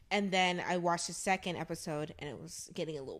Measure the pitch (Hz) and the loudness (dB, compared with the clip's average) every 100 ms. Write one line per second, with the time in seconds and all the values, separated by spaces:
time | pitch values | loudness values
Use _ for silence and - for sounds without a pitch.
0 | - 202 202 185 185 175 - 180 170 170 | 0 2 4 4 4 4 0 2 4 2
1 | - 170 - 185 190 165 160 165 - 151 | 0 -2 0 2 0 -4 -4 -6 -4 -2
2 | 156 - 147 107 160 - - - 160 151 | -4 -6 -8 -8 -10 -12 -8 -6 -4 -4
3 | 131 87 | -4 0